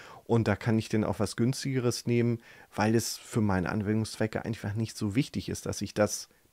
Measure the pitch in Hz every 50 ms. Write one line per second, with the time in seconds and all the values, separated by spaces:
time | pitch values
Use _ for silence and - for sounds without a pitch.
0 | - - - - - _ 113 117 107 110 101 - - 120 110 110 110 - - 110
1 | 104 95 95 - 107 95 - - 117 120 135 - - 139 131 131 123 123 113 -
2 | - - 120 120 117 120 117 113 - - - - - _ - - 104 107 113 117
3 | 110 - - - - - - 120 107 104 95 92 90 - 80 107 104 98 107 110
4 | 110 - - - 110 110 - - - - 113 - - 104 101 110 113 110 - -
5 | 110 107 95 120 156 - - - 90 - 90 - - 98 101 - 104 101 - -
6 | 104 101 - - - - _ _ _ _